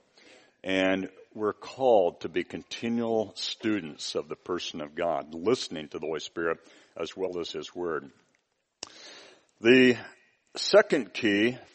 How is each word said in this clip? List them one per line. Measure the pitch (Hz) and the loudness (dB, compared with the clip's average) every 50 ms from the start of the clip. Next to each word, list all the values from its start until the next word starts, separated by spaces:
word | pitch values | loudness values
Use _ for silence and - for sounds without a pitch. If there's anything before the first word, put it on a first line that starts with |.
| _ _ _ _ - - - - _ _ _ _ - | _ _ _ _ -20 -20 -20 -20 _ _ _ _ -6
And | 95 95 95 95 95 95 95 95 - - - - - - | -2 0 2 2 2 2 0 -2 -6 -10 -16 -20 -16 -8
we're | 107 107 104 95 | -4 -2 -2 -2
called | - - - - - 135 127 117 101 90 85 - - | -4 -8 -14 -6 0 4 6 6 6 6 4 0 -4
to | - 90 | -8 -6
be | 80 90 85 | -4 -4 -4
continual | - - 139 127 - - - 120 117 117 120 117 113 113 110 107 98 - | -4 -8 -12 -12 -12 -10 -6 -4 -4 -2 -2 0 0 0 0 -2 -4 -6
students | - - - - - - 110 107 101 82 76 71 - - - - | -8 -8 -8 -8 -4 -2 -2 -2 -2 -4 -6 -12 -12 -10 -6 -6
of | 87 76 76 | -6 -6 -6
the | 78 | -10
person | - - - 90 85 - - - 80 | -10 -8 -6 -6 -6 -6 -8 -8 -10
of | 76 73 76 | -10 -8 -6
God, | 85 85 85 78 69 67 76 80 | -4 -2 -2 -2 -2 -4 -6 -10
listening | 82 82 107 131 - - - 87 80 76 71 | -4 0 0 0 0 -2 -6 -10 -10 -10 -10
to | - 82 | -10 -8
the | 76 | -6
Holy | 78 80 76 | -6 -6 -6
Spirit | - - - 87 82 82 82 - - - - - _ _ - 85 | -8 -8 -6 -4 -2 -2 -2 -4 -8 -18 -20 -20 _ _ -12 -10
as | 85 80 - | -10 -8 -6
well | 95 92 90 90 87 | -6 -6 -6 -4 -6
as | 82 - | -8 -8
his | - 80 71 - - | -8 -10 -10 -10 -8
word. | 87 90 85 80 71 71 69 - _ _ _ _ _ _ _ _ _ _ _ _ _ - - - - - - - - - - - _ _ _ _ _ | -6 -6 -4 -4 -6 -6 -10 -18 _ _ _ _ _ _ _ _ _ _ _ _ _ -20 -20 -18 -20 -20 -20 -20 -20 -20 -20 -20 _ _ _ _ _
The | 110 117 127 131 127 127 117 107 - - - - _ _ _ _ _ _ - - | 4 6 8 8 8 6 4 2 -4 -14 -20 -20 _ _ _ _ _ _ -12 -8
second | - - - 202 214 - 180 147 110 95 - | 0 6 6 6 6 6 2 -2 -2 -4 -4
key | - 120 107 101 101 107 120 127 123 - - - | -2 2 2 4 4 4 2 0 -4 -10 -20 -8